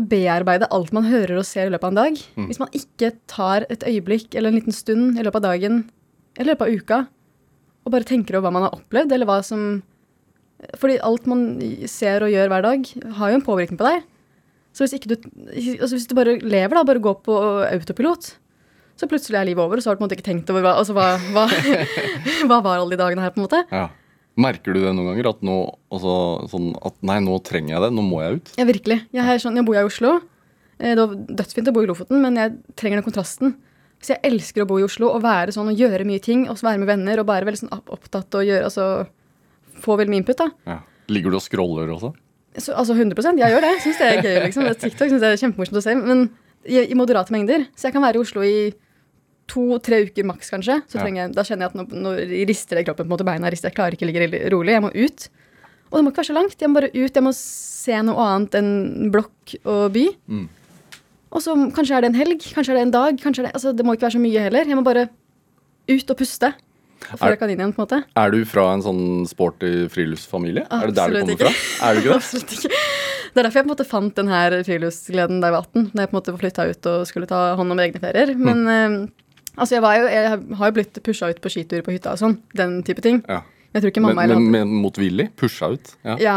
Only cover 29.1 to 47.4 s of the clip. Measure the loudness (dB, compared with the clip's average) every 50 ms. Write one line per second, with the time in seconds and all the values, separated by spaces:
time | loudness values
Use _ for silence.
29.1 | -6 -2 0 0 0 0 0 -2 0 0 2 2 2 2 2 0 0 0 2 2
30.1 | 2 2 0 -6 _ _ _ _ _ _ _ _ _ -4 -2 2 2 4 2 2
31.1 | 0 -6 -10 -6 -6 -6 -6 -4 -4 -2 0 2 2 2 2 0 -2 -4 -4 0
32.1 | 2 2 2 2 2 0 0 -2 -4 -8 -16 -20 -10 -6 -4 -2 -2 -2 -2 -2
33.1 | -4 -4 -6 -6 -4 -2 -2 -2 -2 -4 _ _ _ _ _ _ _ _ -4 -4
34.1 | -2 0 0 0 0 0 -2 -4 -2 -2 0 0 2 0 0 0 0 0 0 0
35.1 | 2 2 2 2 2 2 0 -2 -4 -4 -4 -2 2 2 2 2 2 0 -2 -4
36.1 | -4 -4 -2 0 0 2 0 0 -4 -4 -2 -2 0 0 0 0 0 0 0 0
37.1 | 0 0 0 0 0 0 -2 -2 -4 -6 -8 -10 -10 -12 -12 -14 -16 -16 -12 _
38.1 | -8 -8 -6 -4 -2 -2 0 2 2 2 0 0 -2 -2 -2 -2 -2 -2 -6 -8
39.1 | _ _ _ _ _ _ _ _ _ _ _ _ -20 -6 -2 0 2 2 2 2
40.1 | 0 0 0 0 0 0 0 -2 -4 _ _ -12 -12 -12 -14 _ _ _ _ -4
41.1 | -2 0 2 2 0 0 -2 -2 -2 0 0 0 -2 -2 -4 -4 -6 -6 -8 -10
42.1 | -10 -14 _ _ _ _ _ _ -14 -12 -8 -4 -2 -2 0 2 2 2 2 2
43.1 | 0 0 0 2 4 4 4 6 6 6 4 4 2 2 0 -2 0 2 4 4
44.1 | 4 4 2 2 2 2 2 0 0 0 0 0 0 -2 -4 -6 -2 0 2 2
45.1 | 4 4 4 4 2 2 0 -2 -2 -2 -4 -4 -4 -2 0 0 0 0 2 4
46.1 | 4 4 4 2 0 _ _ _ _ _ -6 0 2 2 2 4 2 2 2 4
47.1 | 2 2 0 0 -2 0